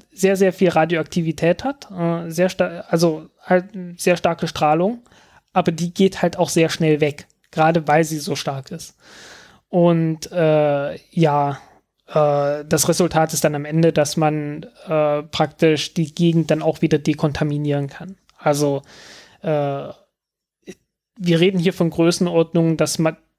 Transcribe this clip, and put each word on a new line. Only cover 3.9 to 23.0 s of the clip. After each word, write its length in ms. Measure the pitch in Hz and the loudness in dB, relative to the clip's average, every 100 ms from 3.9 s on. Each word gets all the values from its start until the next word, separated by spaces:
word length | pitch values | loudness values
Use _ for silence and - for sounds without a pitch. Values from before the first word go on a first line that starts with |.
| 175 | -4
sehr 200 | 190 175 | -2 0
starke 300 | 175 165 165 | -2 -4 -6
Strahlung, 540 | - 151 160 190 240 _ _ _ _ _ | -2 0 2 0 -4 _ _ _ _ _
aber 180 | 190 170 | 0 2
die 220 | 160 175 | 0 -2
geht 280 | - 190 - | 2 2 2
halt 160 | 175 175 | -2 0
auch 120 | 165 | 0
sehr 200 | 170 160 | 2 2
schnell 300 | - 160 151 | 2 2 2
weg. 280 | 151 143 - _ _ | 2 -2 -16 _ _
Gerade 360 | - 156 170 151 | 0 2 2 2
weil 160 | 151 | 2
sie 160 | 160 156 | 2 -4
so 160 | 147 139 | -6 -6
stark 360 | - 139 - | -6 -8 -10
ist. 240 | 165 - _ _ - - - - _ _ | -14 -16 _ _ -20 -20 -20 -20 _ _
Und, 640 | 185 170 165 165 156 - | 2 4 4 0 -4 -6
äh, 640 | 175 160 156 147 143 143 160 _ | 0 2 2 2 0 -4 -10 _
ja, 480 | 170 160 143 143 139 - _ _ _ - | 0 2 2 0 -4 -12 _ _ _ -4
äh, 580 | 156 147 143 143 147 151 | 0 2 2 -2 -4 -2
das 240 | 160 156 | 0 0
Resultat 440 | 165 175 160 160 | 0 2 2 0
ist 100 | 156 | 0
dann 120 | 156 147 | -2 -2
am 100 | 147 | -4
Ende, 280 | 160 165 | 2 2
dass 240 | 160 147 - | 2 0 0
man, 460 | 156 151 147 147 - _ - | 0 0 -6 -10 -14 _ -6
äh, 360 | 156 151 147 | -2 0 -2
praktisch 720 | 151 - 151 - 160 151 - | -4 -4 -2 2 2 2 -2
die 200 | - 160 | -4 -4
Gegend 380 | - 170 165 156 | 0 2 2 0
dann 100 | 156 | 0
auch 200 | 156 156 | -2 -2
wieder 160 | 160 151 | 0 0
dekontaminieren 880 | 151 147 156 139 151 147 147 143 143 | -2 -2 -2 -2 -4 -2 -2 -2 -4
kann. 300 | - 185 196 _ _ | -10 -18 -18 _ _
Also, 440 | 156 147 147 139 - - - - - _ | -2 0 0 -2 -8 -20 -20 -20 -20 _
äh, 480 | 175 151 143 139 143 - _ _ _ _ _ _ - - _ _ _ - | -4 -2 -2 -6 -10 -18 _ _ _ _ _ _ -20 -20 _ _ _ -6
wir 220 | 175 165 | 0 2
reden 200 | 180 190 | 2 2
hier 140 | 175 | 0
von 160 | - 170 | 0 -2
Größenordnungen, 880 | 160 165 175 175 165 160 170 165 156 | 2 0 2 0 0 0 2 0 0
dass 200 | 151 | -2
man, 180 | - | 0